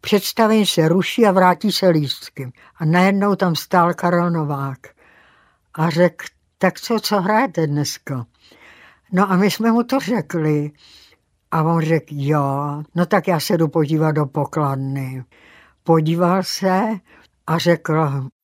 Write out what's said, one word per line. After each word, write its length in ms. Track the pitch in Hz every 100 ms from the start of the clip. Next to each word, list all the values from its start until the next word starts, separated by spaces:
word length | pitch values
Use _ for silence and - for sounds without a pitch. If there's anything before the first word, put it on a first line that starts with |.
Představení 640 | - 208 - - 220 214 190
se 220 | - 160
ruší 380 | 180 175 - 220
a 60 |
vrátí 400 | 185 180 180 214
se 160 | - 185
lístky. 640 | 160 139 - - - 127 - - _
A 60 |
najednou 500 | 160 175 190 202 202
tam 220 | 190 185 156
stál 380 | - 180 170
Karel 360 | 175 175 175 175
Novák 480 | 165 147 143 139 135 - _ _ _ _ _ _ _ _
a 160 | - 165
řekl: 340 | 160 175 - - _ _ _
„Tak 220 | 185 -
co, 200 | - 233
co 200 | - 208
hrajete 460 | 175 214 254 170 156
dneska?“ 600 | 147 143 - - 131 113 _ _ _ - - - _ _
No 200 | 185 196
a 40 | 180
my 140 | 196
jsme 220 | - 226
mu 100 | 226
to 180 | 240 269
řekli 680 | 262 233 151 170 156 151 147 _ _ - _ _ _ _ _
a 120 | 160
on 180 | 156 165
řekl: 260 | 156 165 156
„Jo, 720 | 147 139 151 139 139 147 147 151
no 120 | 170 175
tak 220 | 202 180
já 120 | 170
se 160 | - 165
jdu 120 | 160
podívat 440 | 165 147 156 156
do 140 | 147 143
pokladny.“ 960 | 160 139 - 147 135 135 139 131 131 120 _ - - _ _
Podíval 580 | - 160 156 165 175 190
se 400 | 180 - 190 185 220 208 _ _ _ _ -
a 120 | 165
řekl 680 | 175 165 - 160 156 139 131 _